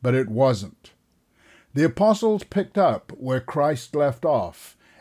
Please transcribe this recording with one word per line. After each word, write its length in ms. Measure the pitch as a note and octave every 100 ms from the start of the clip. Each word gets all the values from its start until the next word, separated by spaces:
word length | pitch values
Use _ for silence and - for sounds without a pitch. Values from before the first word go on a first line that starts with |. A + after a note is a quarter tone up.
but 140 | B2 B2+
it 120 | A2
wasn't. 680 | A2 C3+ A2 G2 - - _ _ _ _ _ _ _ _ C3+
The 80 |
apostles 600 | D#3+ - G#3+ G#3+ A3+ G#3+ -
picked 340 | G3 G3+ G3+
up 320 | F3 A2 -
where 280 | - B2+ C3
Christ 560 | B2 D#3 C#3+ C3+ - D3+
left 300 | C#3+ B2 E3
off, 500 | C3 F2 - - _ _ _